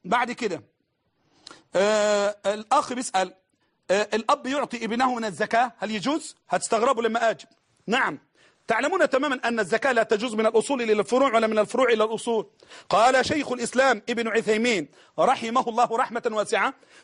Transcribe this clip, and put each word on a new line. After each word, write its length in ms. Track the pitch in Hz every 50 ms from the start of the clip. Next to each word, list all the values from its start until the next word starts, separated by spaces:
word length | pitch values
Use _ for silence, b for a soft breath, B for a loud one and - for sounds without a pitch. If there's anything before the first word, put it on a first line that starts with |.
| -
بعد 280 | 180 214 240 247 233
كده، 300 | 240 - 247 202 170 143 104 _ _ _ _ _ _ _ _ _ _ _ _ B B B B B B B B B -
آه، 600 | 180 196 208 214 214 208 214 208 202 202 202 208 - -
الأخ 460 | 196 208 214 220 - 262 294 269 -
بيسأل، 420 | 247 240 262 - - 190 185 185 - _ _ _ _ _ _ _ _ _ _ -
آه، 180 | 185 208 208 208 -
"الأب 320 | 220 214 - 285 277 240
يعطي 380 | 254 269 202 240 - 240 233 226
ابنه 300 | 208 226 233 262 254 254
من 100 | 233 226
الزكاة، 480 | 214 175 - 214 - 233 226 254 240 - -
هل 120 | 190 208
يجوز؟" 460 | 220 208 160 254 302 311 - - - _ _ -
هتستغربوا 540 | 180 185 - - 233 214 226 269 269 220
لما 280 | 226 220 220 240 233 226
أجب. 180 | 196 - - - _ _ _ _ _ _ _
نعم، 320 | - 220 262 240 190 151 - _ _ b b b b b b b
تعلمون 440 | - 233 220 254 302 370 370 311 -
تماما 300 | - 247 285 294 254 254 -
أن 160 | 233 240 226
الزكاة 320 | 202 160 220 220 - 277
لا 100 | 247 226
تجوز 320 | 214 - 226 202 226 254 214
من 120 | 214 220
الأصول 360 | 214 - 220 214 - 285 247
إلى 100 | 240 220
الفروع 420 | 214 208 190 - 233 262 277 269 214
ولا 120 | 226 220
من 120 | 220 220 214
الفروع 300 | 208 - - 233 262 233
إلى 160 | 233 220 214
الأصول. 460 | 220 226 202 - 240 233 214 175 - _ B B B B B B -
قال 380 | - 190 226 262 262 262 240
شيخ 260 | - 302 302 240 -
الإسلام 500 | 247 247 233 - - 240 269 269 240 208 - -
ابن 200 | 233 226 233 226
عثيمين 600 | 202 226 - 208 214 214 226 247 220 180 147 - b b b b b -
رحمه 500 | 165 214 262 - 226 226 233 262 226 233
الله 280 | 220 226 240 - 226
رحمة 260 | 226 247 - 226 233 -
واسعة، 480 | 226 214 214 202 - 220 196 208 262 269 b b b b b